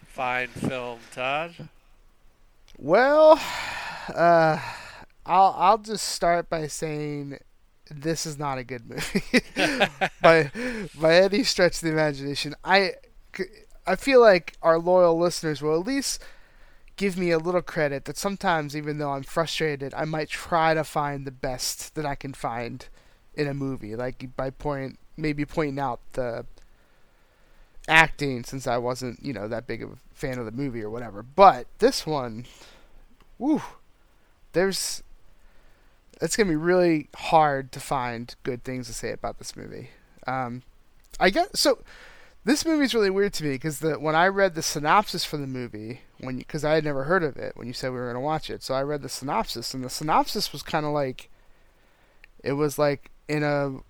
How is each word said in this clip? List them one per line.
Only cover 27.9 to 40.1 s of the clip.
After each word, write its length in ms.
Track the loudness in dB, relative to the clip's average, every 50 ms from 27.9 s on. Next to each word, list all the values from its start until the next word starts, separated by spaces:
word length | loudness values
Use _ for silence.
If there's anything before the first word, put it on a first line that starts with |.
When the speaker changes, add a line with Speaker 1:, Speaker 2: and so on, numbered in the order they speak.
| 6 8 8 6 2 -4 -4 -4 -4 -4 -6
Speaker 2:
since 220 | -8 -10 -6 -4
I 120 | -2 -2 -2
wasn't, 460 | -2 -4 -4 -4 -6 -8 -8 -8 -10
you 80 | -8
know, 160 | -8 -6 -6 -6
that 180 | -8 -8 -8
big 160 | -8 -10 -10
of 100 | -10 -12
a 40 | -14 -18 _ -20
fan 260 | -14 -10 -8 -6 -6 -6
of 60 | -8
the 80 | -8
movie 300 | -6 -6 -6 -6 -6 -6
or 80 | -8 -8
whatever. 320 | -8 -10 -10 -10 -12 -14
But 440 | -16 -4 6 10 10 10 10 8 -2 -12 -2 2
this 280 | 2 2 2 0 -4
one, 400 | -4 -4 -4 -4 -6 -8 -10 -14 -16 -20 -20 -20 -20 -20 -20 -20 -20 -20 -20 -20 _ -20 _ _ -20 -12 -6
woo, 240 | -2 0 0 0 -2 -8 -16 -20 -20 _ _ _ _ _ _ _ _ _ _ _ -20 _
there's, 500 | -2 0 0 0 0 -2 -4 -6 -6 -8 -12 -16 -20 -20 -20 -20 -20 -20 -20 -20 -20 -20 -20 -20 -20 _ _ _ _ _ _ _ -8 -6
it's 160 | -4 -2 2
gonna 120 | 2 2 2
be 80 | 2
really 520 | 0 2 4 4 6 6 4 4 2 -2 -6 -14
hard 580 | -12 -2 2 4 6 6 4 2 -2 -4 -8
to 80 | -12 -14
find 540 | -6 -4 -2 -2 -2 -4 -6 -6 -10 -12 -16 -10
good 220 | -8 -8 -8 -6 -8
things 220 | -8 -8 -8 -8
to 80 | -10 -10
say 180 | -8 -8 -8
about 260 | -8 -6 -8 -8 -8 -10
this 180 | -14 -14 -14
movie. 340 | -14 -14 -14 -14 -14 -16 -16 -20 -20 -20 _